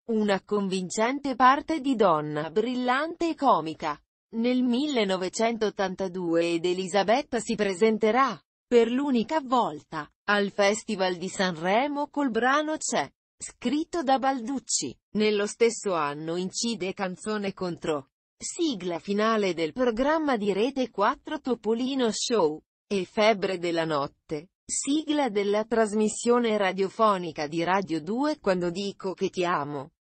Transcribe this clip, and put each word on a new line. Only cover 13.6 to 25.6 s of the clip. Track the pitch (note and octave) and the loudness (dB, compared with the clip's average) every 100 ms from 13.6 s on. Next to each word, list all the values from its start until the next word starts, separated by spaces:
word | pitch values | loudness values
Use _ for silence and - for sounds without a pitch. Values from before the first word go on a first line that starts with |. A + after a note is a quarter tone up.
| B3 D4 E4 F4 | -2 -2 -2 -4
da | C4 C4+ | 0 2
Balducci. | C4+ C4+ A3 C4+ - - C#3 - _ G3+ | 2 -2 -4 -8 -4 -4 -4 -10 _ 0
Nello | G#3+ G#3 G3+ | 2 2 -2
stesso | - A#3 A3+ G#3 | 2 2 2 -4
anno | F3 D3 D3 D#3+ F3 | -2 -2 -4 -6 -4
incide | F#3 - A#3 A3 F#3 | -4 -4 -4 -4 -6
Canzone | F#3+ F#3+ F3+ - G#3+ G3 | -6 -8 -6 -6 -6 -6
contro, | - F3+ E3+ E3+ D3 - _ _ _ | -6 -8 -4 -4 -4 -6 _ _ _
sigla | - - E4 A3 F3+ E3 | -12 -4 -2 -2 -6 -6
finale | - G3+ G#3+ A3+ G3 | -4 0 2 2 0
del | E3 D#3+ | 0 -2
programma | A#3 B3 A3 C#4 D#4+ D4+ A#3+ | 0 0 2 2 2 0 0
di | G#3 | 0
Rete | F#3+ A#3+ C4+ B3+ | 2 0 0 -4
quattro | - G#3+ C#4+ - D#4 | 0 0 0 -6 -8
Topolino | - A#3 G#3 A#3 B3+ C4+ A#3+ | -4 -2 0 0 0 0 0
Show, | G3+ - A#3 D#3+ D#3 - _ _ | 0 -2 2 2 0 -10 _ _
e | G3+ F3+ | -4 -2
Febbre | - G#3+ G#3+ F#3 F#3 | 2 2 2 0 -2
della | F3 E3+ D#3+ | -2 -2 0
notte, | D3+ C#3+ - - D3+ E3+ _ - | 0 -2 -8 -10 -10 -10 _ -10
sigla | - - D4 D4+ D4+ C4+ | -6 -2 -2 0 0 0
della | G3+ G3+ G#3 | 0 0 0